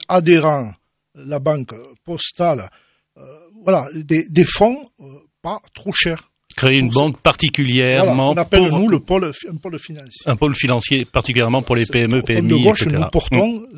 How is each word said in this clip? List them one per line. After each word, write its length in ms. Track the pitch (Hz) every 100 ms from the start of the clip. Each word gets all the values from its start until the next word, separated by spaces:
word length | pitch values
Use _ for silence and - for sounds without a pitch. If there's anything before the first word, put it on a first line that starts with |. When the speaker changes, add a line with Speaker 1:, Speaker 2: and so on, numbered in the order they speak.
| -
Speaker 1:
adhérent 640 | 185 165 165 156 147 113 92 _ _ _
la 260 | 147 135 143
banque 340 | 147 151 123 110 127 _ -
postale, 640 | 165 - - 170 135 95 _ _ _ _ _
euh, 40 | 135 156 170 214
voilà, 220 | 185 185 143
des, 320 | 160 147 160 160
des 160 | 160 170
fonds, 340 | - 220 277 285 _
euh, 20 | 139 139 _ _
pas 200 | 165 208 -
trop 180 | - 202
chers. 400 | - 170 160 - _ - -
Speaker 2:
Créer 220 | 131 135
une 120 | 127
Speaker 1:
Pour 120 | 123
Speaker 2:
banque 180 | 151 127
particulièrement 1120 | 165 - 160 - 131 123 127 131 147 131 135
Speaker 1:
Voilà, 0 |
qu'on 80 | 165
appelle, 280 | 170 196 180
Speaker 2:
pour 100 | 160
Speaker 1:
nous, 80 | 220
le 120 | 226
pôle 340 | - 190 170
fi-, 160 | - -
un 80 | 160
pôle 200 | 190 160
financier. 440 | - 151 135 - 151
Speaker 2:
un 120 | 117
pôle 180 | 151 135
financier 480 | 127 123 - 135
particulièrement 600 | 107 127 127 123 117 131
pour 120 | 120 120
les 80 |
Speaker 1:
C'est 80 | 113
Speaker 2:
P 80 | 120
M 140 | 117
E, 0 |
Speaker 1:
au 40 | 127
Front 60 | 127
Speaker 2:
P 60 | 113
M 100 | 110
I, 40 |
Speaker 1:
de 60 | -
gauche, 260 | 180 208
Speaker 2:
et 20 | -
cetera. 140 | 147
Speaker 1:
nous 60 | 156
portons, 500 | 165 - 131 220 226
Speaker 2:
Mm. 80 | 254